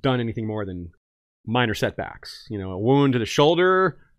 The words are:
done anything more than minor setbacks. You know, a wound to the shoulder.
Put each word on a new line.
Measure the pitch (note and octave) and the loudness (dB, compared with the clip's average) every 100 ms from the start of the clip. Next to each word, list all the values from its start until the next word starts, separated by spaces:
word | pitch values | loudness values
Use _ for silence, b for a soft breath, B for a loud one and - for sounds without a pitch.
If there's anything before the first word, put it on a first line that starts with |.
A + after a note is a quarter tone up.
done | C#3 B2+ | -2 0
anything | A#2 A2+ G#2+ | -2 -4 -6
more | G#2+ G2+ | -6 -6
than | F2+ F2 _ _ _ _ _ - | -8 -12 _ _ _ _ _ -2
minor | A#2+ A#2 | 0 2
setbacks. | G2+ A#2 - - - - - - | 0 -2 -4 -10 -12 -18 -20 -10
You | G#2 | -8
know, | F#2+ | -6
a | F#2 | -2
wound | A2+ C#3 C#3 | 2 4 4
to | B2 | 2
the | G#2+ | -2
shoulder. | - D3 E3+ F#3 F#3 F#3 - _ | 2 4 4 4 4 2 -2 _